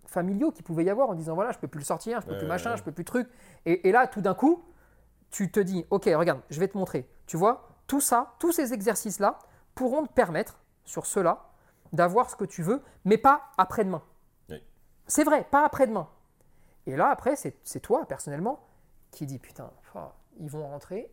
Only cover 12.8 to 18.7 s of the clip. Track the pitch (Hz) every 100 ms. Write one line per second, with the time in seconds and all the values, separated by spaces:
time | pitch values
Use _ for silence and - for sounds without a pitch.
12.8 | - - 185 220 269 294 - - 185 -
13.8 | 190 160 - _ _ _ - 78 - _
14.8 | _ _ - - 302 294 - 277 294 285
15.8 | 262 208 156 _ _ _ _ _ _ _
16.8 | - 135 240 - 247 294 143 - - 151
17.8 | - 262 294 131 151 143 208 294 _